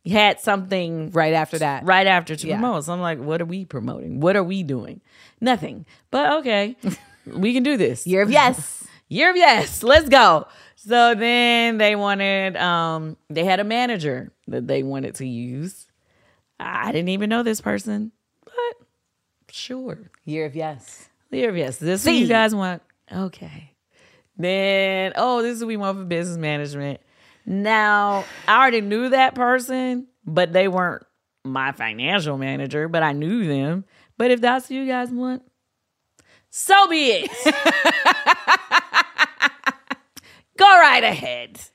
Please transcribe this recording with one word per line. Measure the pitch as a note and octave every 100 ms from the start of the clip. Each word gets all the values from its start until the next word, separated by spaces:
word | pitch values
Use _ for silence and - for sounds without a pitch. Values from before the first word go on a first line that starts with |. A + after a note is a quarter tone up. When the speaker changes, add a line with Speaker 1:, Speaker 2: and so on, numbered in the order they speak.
| -
Speaker 1:
had | G#3+ G#3 -
something | - G3+ F#3 F#3+ E3+ E3 D#3
Speaker 2:
Right | E3 D#3
after | D#3+ D#3 E3
that. | D3+ C#3 D#3+
Speaker 1:
right | F#3 F#3+
after | F3+ E3+ D#3
to | D#3
Speaker 2:
Yeah. | G3+
Speaker 1:
promote. | B3 F#3+
So | D3
I'm | F3
like, | F3 D#3
"What | C#3 D#3+
are | E3+
we | F#3
promoting? | F#3 C3+ A2+ - - C3
What | D#3+ G3+
are |
we | F3 F#3+
doing? | D#3+ C3 F#2+ F2+ _ _ _ _
Nothing." | A#3 A#3 D3+ G#3+ E3 _ _
But | B3+ D4 D4+
okay, | C4 G#3 G3+ B3+ - -
Speaker 2:
<laughs> | - _ -
Speaker 1:
we | - G3
can | B3
do | C4 C#4
this. | D3 B2 -
Speaker 2:
Year | F#3+
of | G#3
yes. | C#4+ C4 - D3+ - -
Speaker 1:
<laughs> | _ _
Year | F3 E4
of | F4+
yes. | E4+ A3+ D3 -
Let's | A3+ D4 D4+
go. | C4+ G#3+ D#3+ - - - _
So | G#3 A#3+ A#3
then | A#3 A#3 A#3+ A#3+ A#3 A#3 A3+
they | G#3 G#3
wanted, | G3+ G3 G3 G3 F#3+ F#3
um, | F3+ E3+ E3 D#3+ D#3 D#3 -
they | D3+ F3+
had | F#3
a |
manager | G#3 A3+ B3 A3 D3+ B2+ - - -
that | B2+ A#2+
they | C#3
wanted | C3+ C3+ C3+
to | - C3
use. | A#2+ B2 B2+ E3+ - _ _ _ _ _ _ _ -
I | - - -
didn't | D#3 F3
even | F#3+ G#3
know | A3+
this | A#3 A3
person, | - G#3 G3+ G#3 A3 - _ _
but | _ A#4+ A#4+ A#4 _ _ _ _ _ _ _
sure. | - - B3+ C4 D#3 G3 _ -
Speaker 2:
Year | D3+
of | D3+
yes. | C#3+ D#3 C#3 - - - _ _
Speaker 1:
Year | C4 A#3+
of | F3+
yes. | C3+ B2+
This | D3+ F#3+
is | C#4
who |
you | E4 A#3+
Speaker 2:
See. |
Speaker 1:
guys | A3+ A3
want. | G#3+ F#3 F3 - _ _
Okay. | F3+ F#3+ - E3+ C#3+ - _ _ _ _ _ _ -
Then, | F3 F#3+ G3 G3 G3 F#3+ F#3+ -
"Oh, | B3 B3
this | A#3
is | A#3
who | A3+
we | A3
want | G3 G3
for |
business | F#3 E3+ F3+ E3+
management." | D#3 D3 D3 C#3+ C#3+ C#3 _ _ _ _ -
Now, | F#3+ G#3 A3 G#3+ G#3 G3+ G3+ F#3+ - -
I | A3
already | C4 A#3
knew | G3+ G#3+ B3+
that | C4 C4
person, | B3+ B3 B3+ B3 C4 B3+ B3 B3+ _ F#3
but | D#3+ F3
they | F3 F#3+
weren't | F#3 F3+ C3 - _ _ _ C3+
my | C3 C3+
financial | C3+ A2+ A2 C3 G3 D3+ C#3
manager, | C3+ C#3 C#3 D3 D#3+
but | E3
I | D#3
knew | C#3+ D#3 A#3 F3+
them. | C#3 C#3 F3 F#3+ _ _ -
But | A#3+
if | B3
that's | A#3+ C4 B3
who |
you | C4 C4+
guys | B3+ B3
want, | B3 B3+ B3+ - _ _ _ _ _ _ _ _ _ _
so | - - G4 G4
be | E4 C#4 G3
it. | -
<laughs> | - - D4 - - - - - - - F4 - F#4 - E4+ - - E4+ - - - C#4 - - - - - _ - - - _ -
Go | G4 F#4
right | D#4 B3+
ahead. | A3+ E3 C3 B2 A#2 - -